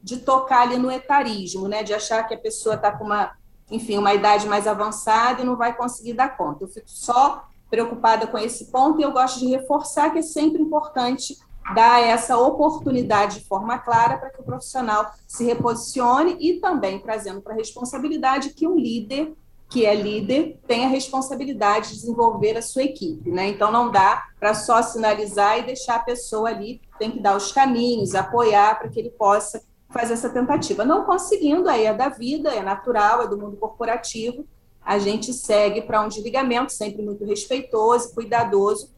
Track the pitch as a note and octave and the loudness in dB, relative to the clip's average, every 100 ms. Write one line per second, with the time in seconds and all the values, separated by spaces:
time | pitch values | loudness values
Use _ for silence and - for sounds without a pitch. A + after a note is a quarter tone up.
0 | G3 B3 - C4 C4 B3+ A#3+ B3 B3+ B3+ | -12 -6 2 2 4 4 4 2 -2 -4
1 | - C#4+ A#3+ G#3 F3+ F#3+ G3 G#3+ G#3 G#3 | 0 2 2 -4 -8 -8 -6 -4 -4 -4
2 | - A3+ A3+ A3 A3 - A3 G#3+ G#3 G#3 | -2 -2 -2 -6 -8 -4 -2 0 0 -2
3 | G#3+ G#3 - - - _ - A3+ A3+ G3+ | -2 -2 -2 -6 -20 _ -10 -8 -2 0
4 | G3+ G3+ G#3 G#3 G#3 G#3 G#3 G3+ G#3+ G#3+ | 2 4 4 4 2 0 0 -2 -2 -4
5 | - A3 A#3+ B3+ B3+ A#3+ A#3+ A#3+ B3 - | 0 2 2 0 -2 0 -2 -2 -6 -8
6 | A#3 A#3 C4+ C4 D#3+ D3 F#3 - - - | -6 -2 -2 -2 -6 -6 -12 -14 -20 -8
7 | - A#3+ C#4+ - - - _ A3 A#3 A#3 | 0 4 4 2 -12 -20 _ -2 -2 0
8 | A3+ A3 A3+ A3 A3+ - - B3+ C#4+ D#4 | 2 2 0 -4 -6 -8 -4 2 4 4
9 | C#4 C4+ C4 B3 B3+ C4 C4 C#4+ - - | 2 2 0 0 0 0 0 -2 -2 0
10 | D4+ E4 D#4+ D4+ D#4 D#4 D#4 D4+ D4+ B3+ | 0 0 -2 0 0 2 0 0 -2 -2
11 | B3 C4 - - _ - - G3 A#3 A#3+ | -2 -2 -6 -14 _ -16 -2 4 6 8
12 | A#3 A#3 - A#3+ C4 - D4+ D#4 C#4+ B3 | 6 2 2 2 4 4 2 0 -2 -2
13 | G#3 G#3 G3+ F#3+ - G3 A3+ B3 - A3+ | 2 2 2 -2 -6 -4 -4 -6 0 4
14 | A#3 B3 C4+ - B3 B3+ - C4 A#3 G#3 | 4 2 -6 -12 -10 -10 -8 -6 0 0
15 | A3 - - - A#3+ A#3+ A#3+ A3 - C4 | -2 -6 -14 -4 -2 0 0 -2 -4 0
16 | A#3+ C4 E4+ F4 D#4 F4 G4 D#4 G3 G3 | 2 4 2 2 0 0 0 0 -2 -4
17 | - A3 G3 G3 G3+ A3 A3 - B3 C4+ | -6 -6 -6 -12 -8 -8 -8 -8 -10 -6
18 | D4 D4+ C4 C#4 C#4+ - D#4+ F4 A#3+ A#3 | -6 -2 0 0 -2 -2 0 2 0 -4
19 | G3+ C4+ D#4 - - - - B3+ G#3 G#3 | -4 -4 -6 -8 -20 -20 -6 0 2 2
20 | G3+ G#3+ G3+ C4+ D#4+ - - A#3 C4 C4+ | 0 -4 -2 0 -2 -4 -4 0 0 0
21 | - C4 C4 B3 C#4 A3 G3+ G#3+ G#3+ - | -2 -4 -4 -6 -6 0 2 2 -2 -8
22 | A#3 A#3 A#3 G#3 G#3 A3+ A#3 C4 C#4 - | -4 2 2 2 0 0 -4 -2 -2 -2
23 | F3+ D3+ F3+ F3+ G3 G3+ G#3+ A#3 A#3 G3 | -8 -6 -4 -2 -2 2 2 4 4 4
24 | F#3+ A#3 - - G#3 G#3+ - A#3 A#3 A3+ | 4 4 -4 -2 0 0 2 2 2 0
25 | G#3+ G#3 G#3 G3+ G3+ A3+ B3 - - A#3 | 0 0 -2 2 2 2 -2 -6 -2 -2
26 | B3 B3 - A3 A3+ G#3+ G#3 B3+ - - | -2 -6 -6 -4 -2 -4 -8 -14 -16 -8
27 | A3 A#3 G3+ G3 - C4+ C4+ A#3 B3 A#3 | -6 -2 0 0 0 2 4 4 2 0
28 | G3 G3 G3 A#3 A3+ G3+ G#3 A3 A3+ A#3 | 0 -2 0 2 4 6 6 4 -2 -8
29 | A#3 - G3+ G#3 - A3 - _ _ B3 | -8 0 4 4 0 -10 -16 _ _ -4
30 | A#3 A#3 A#3+ B3 B3 D4 - G3+ A#3+ F#4 | -2 -2 -2 -2 0 0 0 0 2 2
31 | G4 F#4 - G4 D4 D#4+ F#4 B3 A3 G#3 | 2 0 0 0 2 2 2 2 2 2
32 | C4+ C4+ A#3+ D4+ D4 A3+ F#3+ G3 B3 A3 | -2 -2 -4 -4 -2 -2 -2 -4 -2 2
33 | G#3 A#3+ A3 G3+ G3+ G3+ G#3+ - A3+ A#3+ | 4 2 0 -4 -8 -8 -8 -6 -4 -4
34 | - A3+ A3+ B3 D#4 _ _ _ - G3+ | -6 -8 -8 -8 -12 _ _ _ -4 -2
35 | G3+ A3 A3 B3 - G#3 G#3 G#3+ A3 G#3+ | 0 -2 -4 -8 0 2 2 0 -2 0
36 | G#3+ G#3 A#3 C4 C4 A#3+ C4+ - G#3 G#3 | 0 -4 -4 -2 0 0 -2 -6 -8 -8
37 | G#3 G3+ G#3 G3+ - C4 C4 A3 A3 A#3+ | -8 -6 -6 -6 -4 -6 -2 0 2 2
38 | A#3+ - A3 A#3 A#3 G3+ G3+ G3+ - | 0 -8 -2 0 2 2 2 0 -6